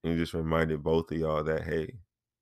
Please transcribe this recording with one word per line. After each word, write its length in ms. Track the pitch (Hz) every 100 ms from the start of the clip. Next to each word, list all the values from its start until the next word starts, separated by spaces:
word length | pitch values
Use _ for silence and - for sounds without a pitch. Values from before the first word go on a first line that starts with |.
And 100 | 82
it 20 | 82
just 180 | 82
reminded 480 | 85 80 80 82 76
both 280 | 78 80 82
of 80 | 78
y'all 260 | 80 78
that, 180 | 76 80
hey, 320 | 82 80 78 120 - _ _ _